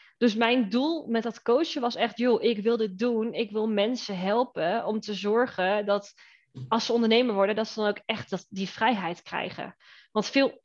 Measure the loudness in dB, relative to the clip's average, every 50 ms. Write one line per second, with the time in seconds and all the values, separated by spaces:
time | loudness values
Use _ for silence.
0 | -20 -18 _ 0 0 2 2 4 2 2 4 2 2 2 0 0 0 0 -2 -4
1 | -4 -2 -2 -2 -2 -4 -8 -6 0 2 2 2 2 0 -4 -4 -4 -4 -2 0
2 | -2 -2 -2 0 2 2 2 2 2 0 0 0 0 0 0 0 0 -4 -2 -2
3 | -2 0 0 0 -2 -2 -2 -4 -4 -4 -2 -2 -2 0 2 2 2 0 0 -4
4 | -6 -6 -6 -4 0 0 2 2 0 0 -2 -2 -2 0 0 0 -2 -2 -4 -4
5 | -4 -6 -8 -4 -2 0 2 2 2 0 0 0 0 2 2 0 2 2 0 0
6 | 0 -6 -20 _ -20 -20 -20 _ _ _ -16 -12 -4 0 0 0 0 2 2 2
7 | 4 4 4 4 4 2 2 2 2 2 2 0 -2 -4 -2 -2 0 0 0 -2
8 | -4 -6 -6 -6 -4 -6 -6 -8 -8 -8 -8 -6 -6 -6 -4 0 2 2 2 2
9 | -2 -6 -8 -8 -12 -10 -8 -6 -6 -6 -8 -10 -12 -12 -14 _ _ -20 -20 -20
10 | -18 _ -4 -2 -2 2 2 4 2 2 0 -6 _